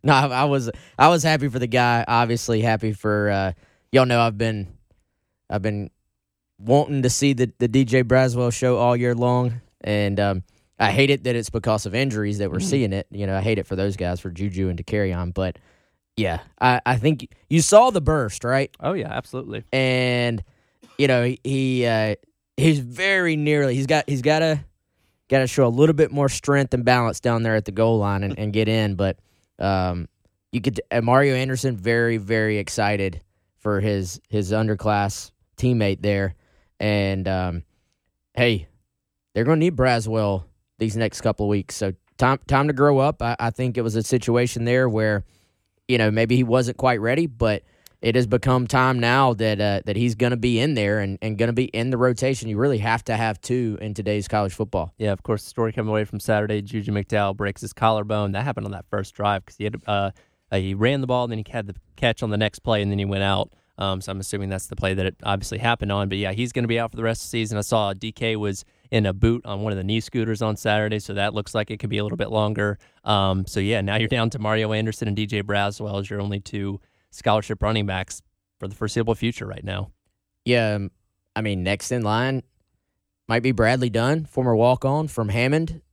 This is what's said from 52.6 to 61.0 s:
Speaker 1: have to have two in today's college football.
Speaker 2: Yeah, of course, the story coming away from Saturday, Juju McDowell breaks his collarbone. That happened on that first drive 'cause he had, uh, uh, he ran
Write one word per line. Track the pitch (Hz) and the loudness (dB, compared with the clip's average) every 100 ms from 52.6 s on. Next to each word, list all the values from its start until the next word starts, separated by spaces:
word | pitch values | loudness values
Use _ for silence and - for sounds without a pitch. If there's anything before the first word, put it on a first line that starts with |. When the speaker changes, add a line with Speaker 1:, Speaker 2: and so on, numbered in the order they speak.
| 135 120 | 0 0
Speaker 1:
have | 110 113 - | 0 -2 -2
to | 110 | -2
have | 113 101 | -2 -4
two | - 123 117 104 | -4 -2 -2 -6
in | 107 | -8
today's | 104 101 104 98 | -6 -2 -2 -2
college | 107 101 | -2 -2
football. | - 107 95 80 _ | -4 -4 -2 -4 _
Speaker 2:
Yeah, | 107 | -4
of | 95 | -2
course, | - 107 | -2 -4
the | - | -4
story | - 113 | -4 -4
coming | 107 107 | -4 -2
away | 107 | -2
from | 104 104 | -2 -6
Saturday, | - 107 104 107 | 0 0 0 -4
Juju | 101 110 104 | -4 -8 -4
McDowell | 101 98 107 101 101 | -4 -2 -2 -2 -2
breaks | 101 - | -6 -6
his | 104 | -12
collarbone. | - 113 110 104 107 101 | 0 2 2 0 -2 -2
That | 98 | -2
happened | 131 113 104 | -4 -6 -8
on | |
that | 95 - | -10 -6
first | 107 - - | -6 -6 -4
drive | 104 98 | -2 -2
'cause | - - | -6 -8
he | |
had, | 104 113 - | -8 -6 -4
uh, | 101 98 - _ _ _ | -2 -2 -6 _ _ _
uh, | 98 | -4
he | 95 | -2
ran | 98 117 139 | 0 0 0